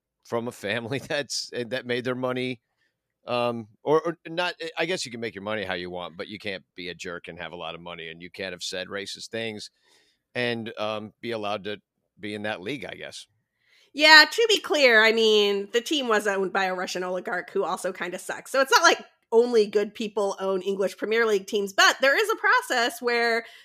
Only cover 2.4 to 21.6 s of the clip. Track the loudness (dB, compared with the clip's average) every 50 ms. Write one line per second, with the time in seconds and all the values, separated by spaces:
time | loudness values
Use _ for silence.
2.4 | -4 -6 -6 -10 _ _ _ _ _ _ _ _ _ _ _ _ _ -4 -2 0
3.4 | 0 0 -2 -4 -10 -14 _ _ _ 2 2 2 2 0 -6 -6 _ -8 -6 -4
4.4 | -4 -4 -4 -8 -10 -10 -4 -4 -2 -2 -2 -4 -4 -8 -8 -8 -8 -8 -8 -8
5.4 | -6 -6 -4 -4 -4 -4 -4 -4 -6 -6 -8 -8 -10 -10 -10 -12 -12 -12 -12 -10
6.4 | -8 -8 -8 -8 -12 _ _ -12 -12 -12 -10 -10 -10 -10 -10 -10 -12 -14 -12 -12
7.4 | -12 -12 -10 -10 -10 -10 -12 -12 -14 -14 -14 -12 -14 -14 -14 -16 -18 -18 -12 -10
8.4 | -10 -10 -10 -10 -10 -8 -8 -8 -8 -8 -8 -10 -10 -10 -12 -14 -14 -10 -8 -8
9.4 | -6 -6 -8 -10 -12 -16 _ _ _ _ _ _ _ _ _ _ _ _ _ -4
10.4 | -2 -2 -2 -4 -6 -10 -8 -6 -4 -4 -4 -6 -8 -12 -16 _ -8 -8 -6 -6
11.4 | -4 -4 -6 -6 -6 -8 -10 -10 _ _ _ _ _ _ _ _ -12 -10 -8 -6
12.4 | -6 -6 -6 -6 -6 -8 -8 -8 -10 -12 -12 -14 -14 -14 -14 -16 -18 -20 _ _
13.4 | _ _ _ _ _ _ _ _ _ _ _ 4 10 10 12 12 10 8 4 2
14.4 | 2 2 2 0 0 0 2 6 6 8 8 8 8 6 4 4 4 4 6 4
15.4 | 4 4 2 0 -4 -2 -2 -2 0 0 -2 -2 0 2 0 2 2 0 0 0
16.4 | -2 -2 0 0 0 0 -2 -4 -6 -6 -6 -6 -4 -4 -4 -4 -4 -4 -6 -6
17.4 | -6 -4 -4 -2 -2 -2 -4 -4 -4 -6 -6 -6 -8 -8 -8 -10 -8 -8 -10 -10
18.4 | -8 -2 0 0 2 4 4 6 6 6 4 4 0 -12 _ _ _ _ 4 4
19.4 | 4 6 4 4 4 4 2 0 0 0 -4 -8 -8 -6 -2 -2 -2 -2 -2 -2
20.4 | -2 -2 -2 -2 -2 -4 -2 -2 -2 -4 -2 -4 -4 0 2 2 4 4 2 0
21.4 | 0 -2 -2 -2